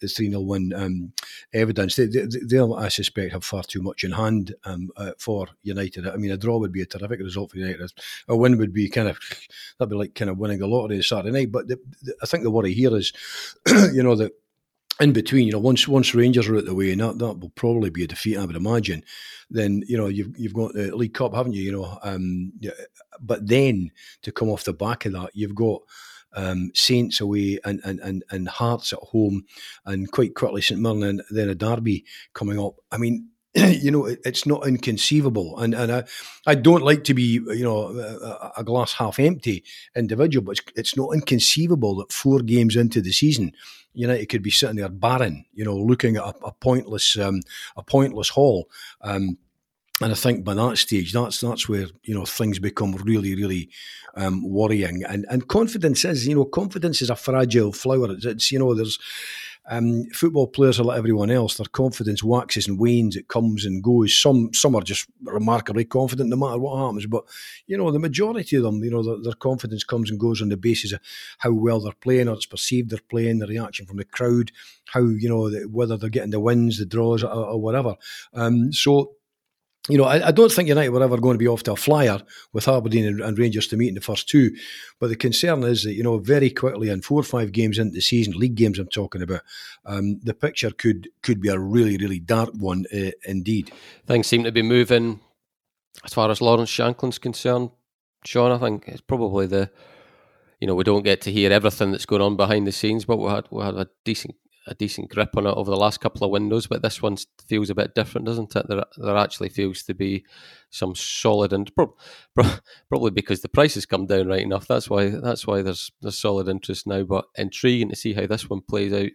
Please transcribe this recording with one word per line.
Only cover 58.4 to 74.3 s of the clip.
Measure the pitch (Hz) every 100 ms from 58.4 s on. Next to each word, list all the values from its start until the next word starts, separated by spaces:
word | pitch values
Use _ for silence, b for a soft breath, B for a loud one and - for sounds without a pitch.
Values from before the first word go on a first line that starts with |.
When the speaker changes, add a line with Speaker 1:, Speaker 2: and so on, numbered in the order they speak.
| -
Speaker 1:
you | 135
know, | 131
there's, | 110 110 - B B B B B B -
um, | 117 117 117 120
football | - 165 147 123
players | - 135 120
are |
like | 120 123
everyone | 113 107 104
else. | 127 110 -
Their | 101
confidence | - 131 - 107 101
waxes | 107 120 123 107 98
and | 95
wanes. | 117 120 110 98
It | -
comes | 117 113 104 101
and | 95
goes. | 110 120 107 -
Some, | 147 131 113
some | - 147 113
are |
just | 87 101 - _
remarkably | 123 107 110 117 107 107 113
confident | 131 131 127 120
no | 127
matter | 139 120
what | 139 135 131
happens. | 104 104
But, | 113 - B B B -
you | 196
know, | 170
the | 147
majority | 160 139 214 233 - 139
of |
them, | 113 107
you | 117
know, | 117
their, | 113 104
their | 117
confidence | 110 131 131 117 110
comes | - 117 107
and | 104
goes | 117 110
on | 104
the | 98
basis | 117 113 101
of | 101 B B B B
how | 120
well | 110 117 113
they're | 104
playing, | - 127 127 120
or | 107
it's | -
perceived | 104 - 123 113
they're | 110 _
playing, | 117 117 113
the | 104
reaction | 110 110 - 92
from | 98
the | 98
crowd, | - 123